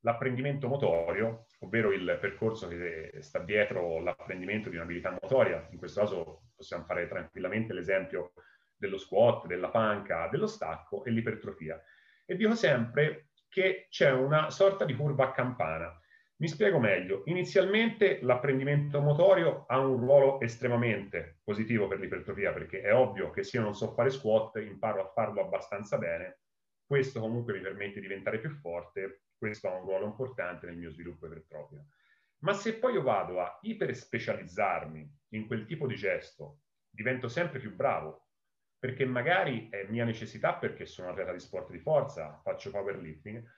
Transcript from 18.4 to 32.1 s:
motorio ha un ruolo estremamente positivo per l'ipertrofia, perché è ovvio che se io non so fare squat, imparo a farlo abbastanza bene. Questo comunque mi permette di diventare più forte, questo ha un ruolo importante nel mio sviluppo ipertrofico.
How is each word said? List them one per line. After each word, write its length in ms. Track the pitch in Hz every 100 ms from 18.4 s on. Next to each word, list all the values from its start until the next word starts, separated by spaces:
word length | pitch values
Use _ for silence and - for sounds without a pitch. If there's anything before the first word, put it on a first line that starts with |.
| 147 131 135 147 143 143
motorio 640 | 143 147 185 185 165 - -
ha 120 | 127
un 180 | 135 123
ruolo 440 | 123 143 135 135
estremamente 1000 | 117 - 127 120 120 104 98 90 78 -
positivo 440 | - 104 110 117 95
per 140 | 95
l'ipertrofia, 520 | 92 - - 95 95
perché 300 | - 80 92
è 100 | 101
ovvio 380 | 117 123 95 85
che 120 | -
se 140 | 95 123
io 60 |
non 120 | 107
so 180 | 101 110
fare 180 | - 127
squat, 460 | 131 110 110 110 110
imparo 460 | 104 98 110 104
a 100 | 95
farlo 280 | - 104 104
abbastanza 560 | 92 95 - 101 101 98
bene. 420 | 87 85 90 - _ _ _ _
Questo 360 | _ 139 135 113
comunque 340 | 110 120 117
mi 60 | 98
permette 400 | 92 95 101 101
di 60 | 98
diventare 320 | 98 101 107
più 120 | -
forte, 720 | 143 85 85 87 - 95 - _ _
questo 300 | 110 104 98
ha 60 |
un 100 | 92
ruolo 220 | 92 95 104
importante 600 | 107 127 - 90 85 87
nel 100 | 85
mio 140 | 85
sviluppo 360 | 80 87 82 82
ipertrofico. 600 | 82 - 76 76 71 - _ _